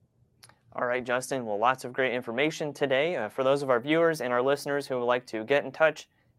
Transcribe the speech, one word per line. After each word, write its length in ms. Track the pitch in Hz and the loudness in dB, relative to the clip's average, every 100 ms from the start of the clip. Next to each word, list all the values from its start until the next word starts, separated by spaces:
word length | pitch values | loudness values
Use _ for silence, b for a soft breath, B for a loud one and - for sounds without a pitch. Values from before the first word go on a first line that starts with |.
| _ _ _ _ - b b | _ _ _ _ -20 b b
All 120 | - 123 | -6 -2
right, 160 | 123 | -2
Justin. 440 | 120 123 127 135 117 | -2 -2 -2 -6 -4
Well, 120 | 101 | 0
lots 280 | 117 127 123 | 2 0 -4
of 80 | |
great 180 | 123 127 | -2 0
information 640 | 123 123 113 156 156 151 | 0 -4 0 0 -2 -6
today. 420 | 135 143 131 160 160 | -2 0 2 0 -2
Uh, 140 | 107 | -4
for 120 | - | 0
those 200 | 131 143 | 2 2
of 80 | 139 | 4
our 100 | 120 | 2
viewers 400 | 135 160 165 156 | 4 4 4 2
and 140 | 123 | 0
our 80 | 123 | 2
listeners 440 | 131 143 147 143 139 | 2 0 0 -4 -2
who 120 | 127 | -2
would 80 | 120 | 0
like 200 | 123 - | 0 -2
to 140 | 110 | -6
get 200 | 110 143 | 0 0
in 80 | 131 | 0
touch 340 | 139 160 156 - _ _ | 2 0 0 -12 _ _